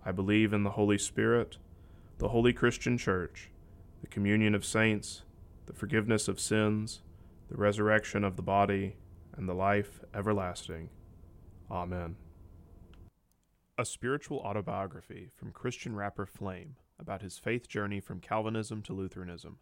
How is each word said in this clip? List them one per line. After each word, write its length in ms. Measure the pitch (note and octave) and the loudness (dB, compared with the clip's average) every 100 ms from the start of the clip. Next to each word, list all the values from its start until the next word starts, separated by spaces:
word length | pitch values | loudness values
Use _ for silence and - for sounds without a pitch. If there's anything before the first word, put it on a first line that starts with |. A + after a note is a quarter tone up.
I 80 | - | -4
believe 400 | F#2 F#2+ G#2+ A2 | -2 4 4 4
in 100 | G#2 | 4
the 80 | G2+ | 0
Holy 280 | G2+ G#2 G2+ | 2 4 4
Spirit, 580 | - - A2+ A#2 A2+ - - - - - - - | 2 2 4 4 2 -8 -20 -20 -20 -20 -20 -4
the 100 | G#2 | 0
holy 240 | A#2 A#2+ | 6 6
Christian 440 | A#2+ A#2+ - - A#2+ | 6 2 2 0 0
Church, 520 | - F#2 E2+ - - - - - - - | 2 0 -2 -10 -20 -20 -20 -20 -20 -18
the 60 | - | -10
communion 480 | - G2+ G#2+ G#2+ | -2 4 4 4
of 100 | G#2 | 2
saints, 580 | - A2 A2 G#2 - - - - - - - | 2 2 4 2 -4 -12 -16 -20 -20 -20 -18
the 60 | |
forgiveness 560 | - G2 A2 G#2+ A2 - | -10 0 0 4 2 2
of 120 | G2 | -4
sins, 600 | - G#2+ G#2+ G#2+ A2 - - - - - - | 0 4 4 2 -2 -10 -16 -20 -20 -20 -12
the 80 | - | 2
resurrection 680 | G#2 G#2 G#2+ G#2+ - G#2+ | 2 4 4 4 4 0
of 120 | G2+ F#2 | 0 -2
the 60 | |
body, 540 | F2+ G2 G2+ G2 G2 - - - - - | 2 4 4 2 -2 -6 -18 -20 -18 -8
and 120 | F#2 | -4
the 60 | |
life 460 | F2+ G2 G2+ G2+ - - | 0 2 2 0 -10 -12
everlasting. 760 | G#2 G2+ G2+ F#2 F2 - E2 D#2+ - - - - - - - - | -4 -2 0 -2 -6 -10 -10 -10 -14 -20 -20 -20 -20 -20 -20 -8
Amen. 460 | F#2 F2+ F2+ E2+ F#2 - - - - - - - - - _ _ _ _ _ _ - | -6 -4 -4 -6 -10 -16 -20 -20 -20 -20 -20 -20 -20 -20 _ _ _ _ _ _ -6
A 80 | |
spiritual 540 | B2 - A#2+ C#3+ - C#3 | -6 -4 -4 -4 -4 -6
autobiography 920 | G#2+ G#2 F#2+ G2+ F#2+ G2+ - F2+ F#2 | -2 -4 -2 -2 -4 -6 -16 -16 -16
from 180 | _ A2 | _ -16
Christian 440 | - C3 A#2+ - G#2 | -6 -6 -4 -8 -4
rapper 300 | G2+ - G2 | -4 -4 -10
Flame 500 | - G2+ F#2 D3+ C3+ _ _ | -6 -8 -8 -12 -18 _ _
about 240 | - G2 | -10 -8
his 160 | G2+ - | -8 -6
faith 300 | - A#2+ - | -2 -2 -2
journey 320 | G#2+ G2+ G2+ | -4 -2 -4
from 200 | - F#2+ | -6 -12
Calvinism 640 | - A2 A2 A2 G#2+ G#2+ | -2 -2 0 -2 -4 -6
to 120 | G#2+ | -6
Lutheranism 640 | F#2+ F#2+ F#2+ F2+ E2+ E2 - | -6 -6 -6 -12 -12 -14 -20